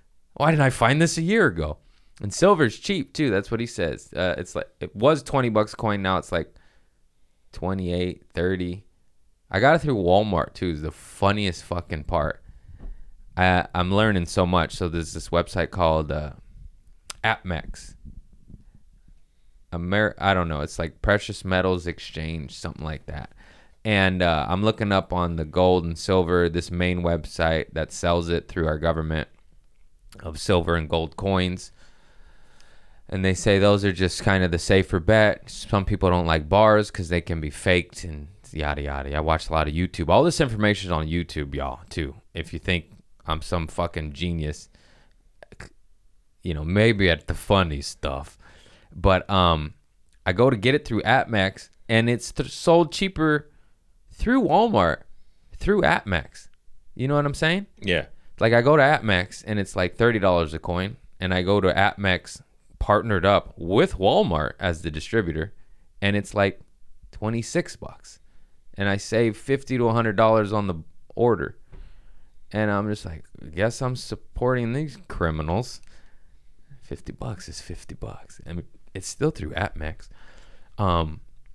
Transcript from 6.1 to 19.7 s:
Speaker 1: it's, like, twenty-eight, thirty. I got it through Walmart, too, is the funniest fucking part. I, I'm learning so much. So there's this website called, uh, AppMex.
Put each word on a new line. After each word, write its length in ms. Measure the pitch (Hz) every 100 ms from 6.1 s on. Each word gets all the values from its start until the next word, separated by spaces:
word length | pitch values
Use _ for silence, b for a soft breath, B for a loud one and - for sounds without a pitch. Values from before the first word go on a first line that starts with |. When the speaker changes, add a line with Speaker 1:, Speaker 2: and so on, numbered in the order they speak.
| 92
Speaker 1:
it's, 140 | -
like, 220 | 87 76 - _ _ _ _ _ _ _ _ _
twenty-eight, 720 | - 90 95 90 87 90 - _
thirty. 500 | 87 90 92 90 95 - _ _ _ _ _ _
I 100 | 98
got 160 | 135 165
it 40 |
through 160 | 151 110
Walmart, 580 | 87 95 110 85 -
too, 160 | - 90
is 120 | 76
the 80 | 78
funniest 720 | - - - 98 104 98 82
fucking 400 | - 90 - 80
part. 400 | - 82 76 - b b b b b b b b - -
I, 300 | 92 90 - 90
I'm 180 | 90
learning 320 | 101 110 95 85
so 200 | 101 90
much. 300 | 90 76 -
So 140 | 87
there's 240 | 82 78
this 160 | 82 -
website 400 | 85 87 92 80
called, 420 | 95 82 80 76
uh, 200 | 76 76 - - - - - - - - -
AppMex. 720 | 110 110 92 80 - - - - - - - - - - - - - - - - - _ _ _ _